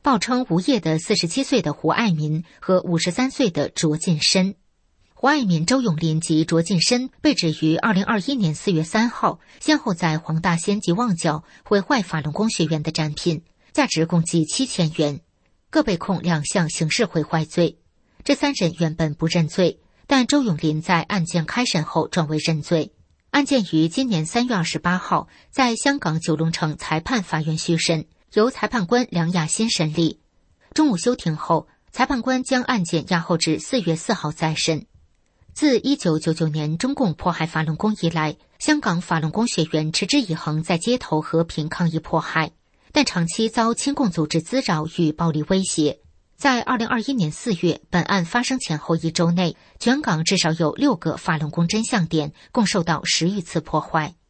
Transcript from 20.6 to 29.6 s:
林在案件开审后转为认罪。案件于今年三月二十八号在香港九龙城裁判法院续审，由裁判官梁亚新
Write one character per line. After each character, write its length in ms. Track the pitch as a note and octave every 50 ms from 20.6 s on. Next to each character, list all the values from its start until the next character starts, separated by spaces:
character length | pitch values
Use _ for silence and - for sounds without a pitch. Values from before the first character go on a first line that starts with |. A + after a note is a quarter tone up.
林 200 | - D#3 D#3 D#3
在 200 | E3 - F#3 E3
案 240 | - - - G3 D#3+
件 200 | - - E3+ D#3
开 200 | - - A#3+ B3
审 180 | - - F3 D3
后 240 | - - E3 D#3
转 220 | - - F3+ D#3+ C#3+
为 80 | D#3
认 240 | D#3 D3 - D#3+ D3+
罪。 320 | D3 - E3+ D#3+ D3 - _ _ _ _ _ _ _ _
案 140 | - C#4+ C#4+
件 200 | - C#4+ B3+ G3 - -
于 160 | D#3 D#3+ E3
今 180 | - C4 C4+
年 180 | B3 G3+ D#3+ D#3
三 220 | D#3+ - A#3+ B3
月 80 | B3 A#3
二 80 | F#3 E3
十 160 | - - -
八 180 | - F3 F3+
号 300 | F3+ - - F3+ D3+ - - - - _ _
在 240 | - - C4 A#3+ A3+
香 240 | A3 - C#4+ C#4 C#4+
港 220 | - E3 D#3 E3
九 160 | E3 F3 D#3
龙 120 | D3+ D#3+ E3 E3
城 240 | - D#3+ D#3 D3
裁 240 | - - - D#3 D#3+
判 220 | E3 - C4+ A#3 F#3
法 180 | - - D#3
院 160 | D#3 D#3+ D#3
续 200 | D#3+ - - E3+
审， 280 | D#3+ - - E3 D#3 D#3 _ _ _ _ _ -
由 140 | G#3 G#3+ B3+
裁 200 | B3+ - - -
判 160 | - A#3+ F3+
官 200 | E3 A#3+ A#3+ B3+ -
梁 220 | - E3+ D#3+ E3 F3+
亚 120 | F3+ D#3
新 240 | D#3 - -